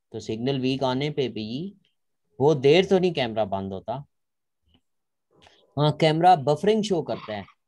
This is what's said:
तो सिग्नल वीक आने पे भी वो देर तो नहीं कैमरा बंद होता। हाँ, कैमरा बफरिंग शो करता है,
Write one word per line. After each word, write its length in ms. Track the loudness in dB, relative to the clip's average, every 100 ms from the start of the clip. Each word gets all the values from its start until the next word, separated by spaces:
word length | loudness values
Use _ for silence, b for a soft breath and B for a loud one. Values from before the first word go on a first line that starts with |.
| _
तो 80 | -12
सिग्नल 400 | -8 -4 -2 -2
वीक 240 | -2 -2
आने 260 | -2 -2 -4
पे 180 | -4 -6
भी 480 | -6 -8 -8 -10 -16 _ _ _ _ _ 0
वो 140 | 0 4
देर 280 | 6 4
तो 140 | 4 2
नहीं 140 | 2
कैमरा 300 | -2 -4 -2 -4
बंद 260 | -4 -6
होता। 320 | -8 -8 -10 -12 _ _ _ _ _ _ _ _ _ _ _ _ _ b b _ 0
हाँ, 140 | 0 4
कैमरा 340 | 2 4 6 6
बफरिंग 440 | 2 0 2 0
शो 180 | 0 -2
करता 300 | -2 -8 -8
है, 100 | -10 -12 _